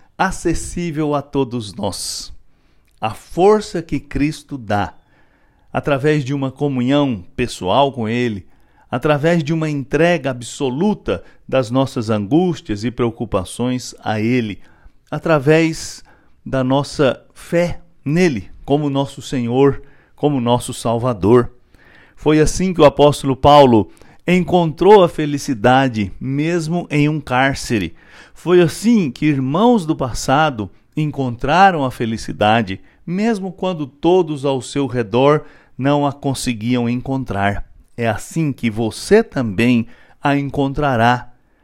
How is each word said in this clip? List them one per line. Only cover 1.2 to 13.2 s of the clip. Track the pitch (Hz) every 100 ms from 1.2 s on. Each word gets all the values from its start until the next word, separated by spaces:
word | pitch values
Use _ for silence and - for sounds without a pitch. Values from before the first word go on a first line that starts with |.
todos | 139 139 123 120 101
nós. | 95 98 - - - - - - _ _ _ _ -
A | 110
força | - - 165 196 214 208 170
que | 165 143
Cristo | - 131 147 151 - 139
dá, | 104 101 92 - _ _ _ _ _ _ _
através | 131 151 135 151 151 127
de |
uma | 143 135
comunhão | 127 147 127 123 143 139 104 - -
pessoal | 120 - 90 117 143
com | 120 110
Ele, | 120 123 101 - _ _ _ -
através | 127 151 143 165 175
de | 143
uma | 165 156
entrega | 147 120 147 170 170 135
absoluta | 123 120 - 135 135 208 196 - 90 - - -
das | 131 113
nossas | 131 131 127 110
angústias | 107 101 156 180 160 - 101
e | 120
preocupações | 120 117 -